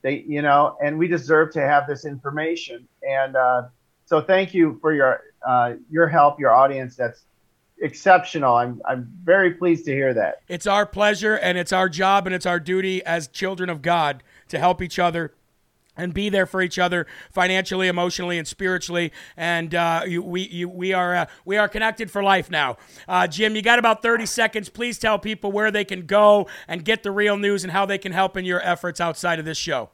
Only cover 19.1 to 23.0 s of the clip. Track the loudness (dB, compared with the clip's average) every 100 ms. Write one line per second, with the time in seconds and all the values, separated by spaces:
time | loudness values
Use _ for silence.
19.1 | -8 -20 -8 -4 -2 -2 0 0 0 -2
20.1 | -6 -4 -6 -8 -8 -8 -6 -2 0 0
21.1 | 0 -2 -8 -4 0 0 0 -4 -4 -8
22.1 | -2 2 2 0 -2 -2 -4 -16 -20